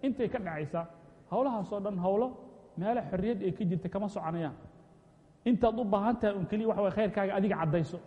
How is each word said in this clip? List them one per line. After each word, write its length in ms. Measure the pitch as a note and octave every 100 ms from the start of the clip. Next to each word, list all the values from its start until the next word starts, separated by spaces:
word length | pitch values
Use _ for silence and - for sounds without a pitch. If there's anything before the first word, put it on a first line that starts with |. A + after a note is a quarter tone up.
Intay 240 | C4+ A#3+ A3+
ka 100 | B3
dhacaysaa, 460 | F#3 D#3 D3+ E3+ E3 - - - -
howlahaas 400 | F#3+ C4+ A3+ F#3
oo 60 | G#3
dhan 180 | G3 G3
howlo 280 | F3+ G3+ B3+ B3+ - - - -
meelo 240 | G3 A#3+
xorriyad 380 | D3 F#3+ G#3 G#3+
ay 100 | G3
ka 120 | - F#3
jirta 240 | F3 F3
kama 180 | G3 G3+
soconayaan. 480 | G3 E3 E3+ D#3+ - - - - - - - - - -
Intaad 340 | A#3+ A#3 A3
u 40 |
baahan 320 | A3+ G3+ G#3 A#3+
tahay 200 | G#3+ G3+
un 100 | F3
keliya 220 | G#3 A3
waxa 140 | G3+
way 80 | G3+
khayrkaaga 420 | F#3 G#3+ G#3 G3 -
adiga 200 | G3 E3
caddayso. 400 | D#3+ E3+ D#3+ F3